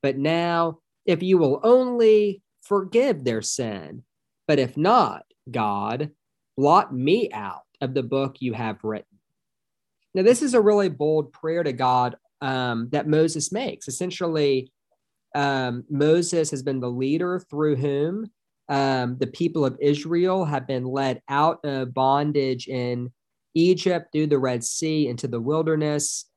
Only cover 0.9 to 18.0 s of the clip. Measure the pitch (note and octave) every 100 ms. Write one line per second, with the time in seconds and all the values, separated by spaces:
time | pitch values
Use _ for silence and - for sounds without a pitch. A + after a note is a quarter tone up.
0.9 | _ - E3+ F#3 F#3 D3 C#3+ A3 B3+ B3+
1.9 | A#3+ A3+ G#3+ G#3 G3 _ _ - G3+ F#3+
2.9 | A#3 C4+ F3+ B2+ A2 G#2+ - A#2 G2 D2+
3.9 | - - _ _ _ - D3 B2 - E3+
4.9 | A#3+ D3 F2+ - _ - A#2+ G#2+ G2+ G#2
5.9 | B2 D3 _ _ _ _ - C#3 F3 G#3+
6.9 | B2+ C3+ G#3 A3 A2 G2+ E2 _ _ A#2+
7.9 | C3 A#2+ C3+ C3+ C3+ B2+ A2 A2+ G2+ A2
8.9 | G#2+ - _ _ _ _ _ _ _ _
9.9 | _ _ F#3 G3 B3 D4 A#3+ G#3 G#3 F#3+
10.9 | C3+ D3+ D#3 D3 - D#3+ E3 E3 B2+ B2+
11.9 | B2+ B2 A#2+ _ _ C3+ C3 B2+ A2+ A#2+
12.9 | D3 D3+ D3+ E3 E3 D3+ G3 B3 - -
13.9 | C3 F3+ F3+ F3 D#3+ C#3+ C3+ C3 _ _
14.9 | _ _ _ _ C3+ C#3+ C3+ B2+ A#2+ -
15.9 | C#3+ D3 E3 E3+ E3+ D3+ C#3 C3 C3+ B2
16.9 | B2 C3+ D#3 F3 D3 - D3 D3+ C#3 C#3+
17.9 | C#3